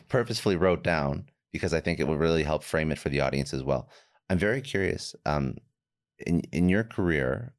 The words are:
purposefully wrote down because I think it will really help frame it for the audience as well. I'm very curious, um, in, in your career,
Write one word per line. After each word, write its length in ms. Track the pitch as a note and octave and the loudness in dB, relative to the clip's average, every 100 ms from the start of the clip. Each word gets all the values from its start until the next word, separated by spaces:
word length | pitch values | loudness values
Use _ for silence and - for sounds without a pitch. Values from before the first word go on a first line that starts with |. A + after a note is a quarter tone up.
| - | -2
purposefully 480 | C3 A#2+ A2 A2 F2 | -2 -2 -2 0 2
wrote 260 | F#2 E2+ | 4 2
down 460 | F2+ D#2+ C#2+ D#2+ - _ _ | 0 0 0 -2 -8 _ _
because 200 | - F#2 | -4 0
I 60 | D#2+ | 0
think 220 | F2 D#2+ | 0 0
it 60 | C#2+ | 0
will 80 | D2+ | 2
really 260 | E2 E2 | 2 2
help 200 | D2+ D2+ | 2 -2
frame 280 | - D#2+ D#2 | 0 0 0
it 60 | D2 | -2
for 80 | D2+ | -2
the 140 | C#2 | 0
audience 320 | C2+ C2+ C#2 | 0 0 -2
as 100 | C2+ | -4
well. 240 | C2+ C2 - - _ _ - | -2 -2 -4 -18 _ _ -2
I'm 80 | F#2 | 0
very 220 | G#2 C3+ | 2 0
curious, 560 | C3+ G2 F#2+ - - - - | -2 -2 0 -2 -8 -6 -2
um, 300 | D2 C2+ - - _ _ _ _ - | 0 -2 -6 -14 _ _ _ _ -10
in, 240 | - E2+ - | -2 -2 0
in 160 | D#2 F2+ | 2 4
your 160 | G2 | 2
career, 720 | A2+ - F2+ D2+ B1+ - A#1+ | 0 -2 0 2 0 -2 -6